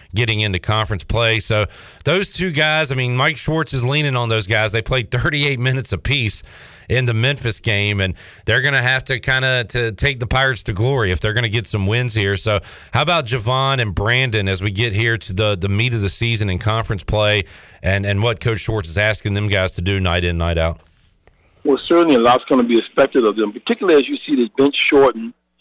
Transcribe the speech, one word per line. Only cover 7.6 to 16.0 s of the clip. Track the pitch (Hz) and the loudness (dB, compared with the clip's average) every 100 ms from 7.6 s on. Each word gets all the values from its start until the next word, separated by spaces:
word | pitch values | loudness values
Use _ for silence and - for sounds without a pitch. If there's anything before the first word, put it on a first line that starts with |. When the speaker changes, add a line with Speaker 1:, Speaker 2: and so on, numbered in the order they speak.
| - 101 104 104 | -2 0 0 0
Speaker 1:
and | 95 85 - - - | -2 -4 -14 -12 -2
they're | 113 | 0
gonna | 135 135 | 2 0
have | 123 131 131 | 2 0 -2
to | 127 | -6
kinda | - 131 131 127 110 | -2 0 2 0 -2
to | 123 117 | -2 -4
take | 104 143 131 | -2 -2 -2
the | 113 | -2
Pirates | 127 135 120 | 0 0 -2
to | - | -6
glory | 98 120 135 104 | -2 0 0 0
if | 90 | 0
they're | 110 | 0
gonna | 107 117 | -2 -2
get | 110 101 | -2 -2
some | 107 98 | -2 0
wins | 113 123 | 0 -2
here. | 110 98 98 | 0 0 0
So | 107 104 - - - | 0 -2 -2 -18 -6
how | - | -2
about | 151 170 127 | 0 0 -2
Javon | 127 104 131 135 135 | -4 -2 0 0 0
and | 110 | -2
Brandon | 87 104 123 131 110 95 | -2 0 2 2 0 0
as | 95 | -2
we | 101 | -2
get | 98 120 | -2 -2
here | 101 117 113 | 0 0 -2
to | - | -4
the, | 95 107 101 | -2 0 0
the | 98 | -2
meat | 101 120 | 0 0
of | 117 | 0